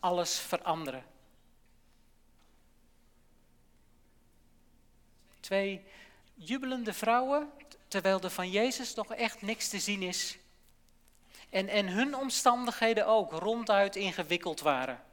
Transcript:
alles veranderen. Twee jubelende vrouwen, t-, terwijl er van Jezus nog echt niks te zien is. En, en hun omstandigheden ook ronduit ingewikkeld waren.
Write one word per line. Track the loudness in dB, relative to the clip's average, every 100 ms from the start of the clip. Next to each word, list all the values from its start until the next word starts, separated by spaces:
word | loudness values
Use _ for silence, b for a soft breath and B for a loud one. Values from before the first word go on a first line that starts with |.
alles | 0 2 0 -2
veranderen. | -2 -2 0 -2 -4 -10 -14 -20 -20 _ _ _ _ _ _ _ _ _ _ _ _ -20 _ _ _ _ _ _ _ -20 _ _ _ _ _ _ _ _ _ _ _ -20 -20 -20 -20 -20 -20 -20 -20 -20
Twee | -2 0 0 -4 B B B B B
jubelende | -18 -6 -4 -4 -4 -4
vrouwen, | -2 2 2 2 0 -2 -10 -20
t-, | -20 -6
terwijl | -2 2 2
er | 0
van | -4 -2
Jezus | 2 2 0 -6
nog | -8 -8
echt | -4 -4 -4
niks | -6 -4 -4
te | -4
zien | -2 -2
is. | -2 -4 -6 -10 -18 _ -20 -20 _ _ _ _ B B B
En, | -2 0
en | 0 0
hun | 0 0 -2
omstandigheden | -2 4 4 4 0 2 2 4 6
ook | 4 4
ronduit | -2 -2 -2 2 4 4 2
ingewikkeld | -4 -4 -2 -2 -2 0
waren. | 2 2 0 -6 -14